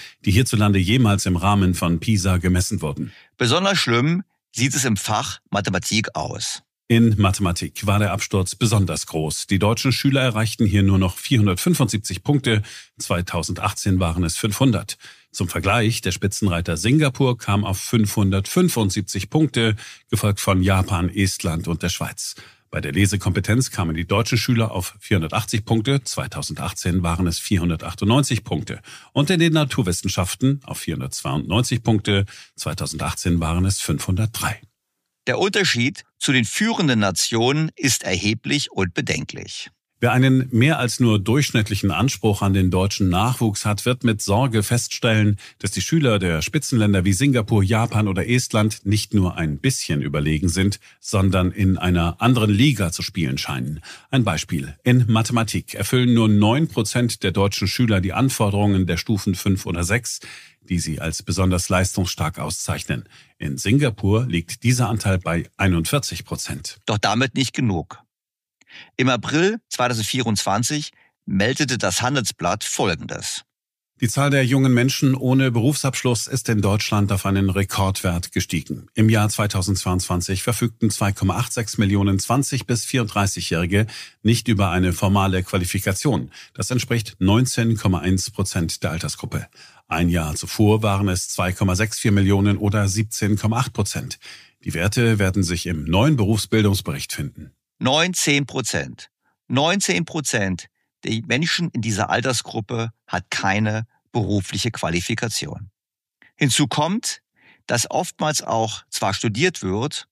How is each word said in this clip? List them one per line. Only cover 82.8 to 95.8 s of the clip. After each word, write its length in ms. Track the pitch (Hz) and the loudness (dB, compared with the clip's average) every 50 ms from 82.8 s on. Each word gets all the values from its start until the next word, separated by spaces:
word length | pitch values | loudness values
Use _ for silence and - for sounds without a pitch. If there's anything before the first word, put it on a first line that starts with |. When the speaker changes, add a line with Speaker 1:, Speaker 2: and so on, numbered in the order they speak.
| - | -2
Speaker 1:
vierunddreißigjährige 1040 | - - 127 113 104 - 104 98 95 - 90 87 - 87 80 87 85 98 101 110 104 - - - - _ _ | -2 -2 -2 0 0 0 0 0 0 0 -4 -4 -2 -2 0 0 2 2 2 2 0 -4 -12 -18 -18 _ _
nicht 260 | - 107 117 113 - 120 | 2 2 2 2 2 0
über 220 | 110 92 101 87 | 2 2 2 2
eine 220 | 85 90 92 90 | 2 2 2 2
formale 500 | 80 - 104 95 101 101 95 98 92 92 | 2 2 2 2 4 4 2 2 2 0
Qualifikation. 880 | 87 - - 98 90 90 - 95 - 104 90 - - 151 110 73 123 - - - - - | -2 0 -2 -2 -2 -2 -2 -2 -2 -2 -2 0 0 0 0 0 -2 -6 -14 -20 -20 -14
Das 180 | _ - 113 - | _ -8 -6 -2
entspricht 460 | 127 120 - - 117 113 107 - - - | -2 -2 -2 -2 -2 -2 -4 -6 -4 0
neunzehn 580 | 92 98 104 120 127 127 - - 117 113 113 | 2 4 6 4 4 2 0 0 0 0 0
Komma 240 | 101 - 101 92 78 | 0 2 0 0 2
eins 300 | 73 92 95 92 - - | 2 0 0 0 -2 -4
Prozent 520 | - - 92 - - 92 82 78 - - | -4 -4 -4 -2 -2 -2 -2 -4 -4 -4
der 80 | - 82 | -6 -4
Altersgruppe. 580 | 76 82 - 73 - - - - - - - - _ - - - _ _ _ - | -4 -4 -6 -6 -8 -8 -8 -8 -8 -8 -8 -10 _ -20 -20 -20 _ _ _ -4
Ein 220 | 78 82 87 87 | -2 0 2 2
Jahr 240 | 85 85 78 78 76 | 2 0 0 -2 -4
zuvor 480 | - - 85 - - 107 104 107 107 | -6 -8 -4 0 4 4 4 4 4
waren 260 | 110 104 98 98 101 98 | 2 0 0 2 0 0
es 220 | 90 92 - - | 0 -2 -4 -6
zwei 220 | - - 90 90 | -4 -2 -2 -2
Komma 220 | 98 - 98 95 92 | 0 0 0 2 2
sechs 240 | 90 110 107 - - | 2 0 -2 -2 -2
vier 140 | - 113 | 0 2
Millionen 460 | 101 101 98 98 101 98 98 104 101 - | 4 4 4 4 4 4 4 2 2 2
oder 280 | 104 101 107 107 101 | 0 0 2 2 0
siebzehn 500 | 95 92 110 107 107 - - 113 101 107 101 | 0 0 -2 -2 -2 -4 -2 0 0 0 0
Komma 220 | - 107 113 120 | 0 0 0 0
acht 120 | 127 - | -2 -2
Prozent. 460 | - - 98 - - - - - - - - - - - - _ _ _ | -2 -4 -4 -4 -4 -8 -8 -10 -12 -16 -18 -20 -20 -20 -20 _ _ _
Die 120 | - - - | -8 -6 -4
Werte 440 | 80 90 104 - 123 120 113 113 101 | -2 -2 0 2 2 2 2 4 2
werden 240 | 98 92 90 101 | 2 2 2 0
sich 220 | 92 82 87 85 - | 0 0 -2 -2 -2
im 200 | - 85 78 | -4 -4 -4